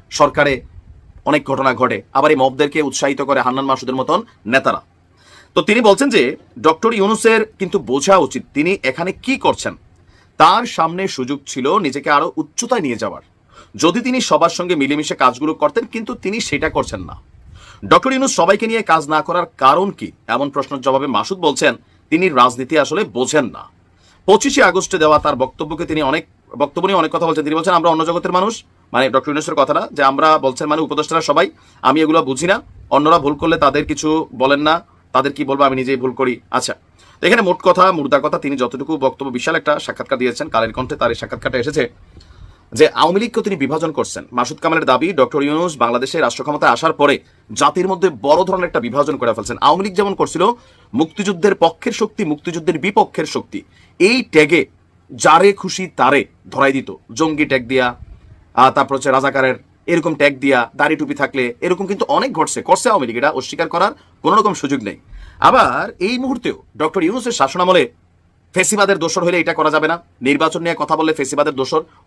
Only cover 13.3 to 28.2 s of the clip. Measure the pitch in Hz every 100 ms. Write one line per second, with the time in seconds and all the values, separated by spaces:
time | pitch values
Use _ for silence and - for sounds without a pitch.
13.3 | _ _ - - 101 165 208 247 254 -
14.3 | 156 165 - 180 165 135 151 151 170 127
15.3 | 120 151 151 170 226 240 226 226 247 190
16.3 | 220 - 143 156 151 120 101 78 - -
17.3 | - - - - - - 175 262 262 262
18.3 | - 175 196 226 226 202 160 147 156 147
19.3 | 175 165 - 131 160 196 - 104 - -
20.3 | 120 143 143 135 139 135 135 143 202 214
21.3 | 190 160 135 147 113 _ _ - 165 185
22.3 | 127 123 117 127 156 135 170 165 120 127
23.3 | 151 110 60 - _ _ _ _ _ -
24.3 | 202 277 277 202 180 - 180 151 147 151
25.3 | 131 131 - 156 160 170 156 135 156 -
26.3 | _ _ 120 143 175 190 185 156 165 165
27.3 | 156 147 156 180 175 165 160 160 170